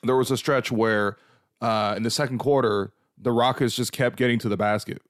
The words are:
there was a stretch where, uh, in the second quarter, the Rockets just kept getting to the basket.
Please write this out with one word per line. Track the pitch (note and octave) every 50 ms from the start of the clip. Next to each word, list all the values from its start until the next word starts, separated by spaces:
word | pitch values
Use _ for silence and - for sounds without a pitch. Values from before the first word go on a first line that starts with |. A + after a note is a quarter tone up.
| -
there | A#2 C3
was | B2+ B2 A#2
a | C3+
stretch | A#2+ - - C#3 B2+ A#2 -
where, | B2+ A2 A2+ A2+ A2 G#2 G#2 G2+ G2 _ _ _ _ _ _ _ _ -
uh, | A2+ A#2 A2 G#2+ G#2+ G2+ G#2
in | G2 A2+
the | A#2
second | - - D3 B2+ B2+ A2+
quarter, | B2 C#3+ C#3+ C3+ B2 A2 G#2 G2+ G2 F#2+ _ _ _ _ _ _
the | - B2 A#2+
Rockets | A#2 A#2+ B2+ B2 - C#3 A#2 -
just | - A#2+ - -
kept | - B2+ B2 -
getting | - B2 B2 A#2+ A2+
to | - G#2+
the | G2+ F#2
basket. | G#2 G#2 G#2 G#2 - - - - _ _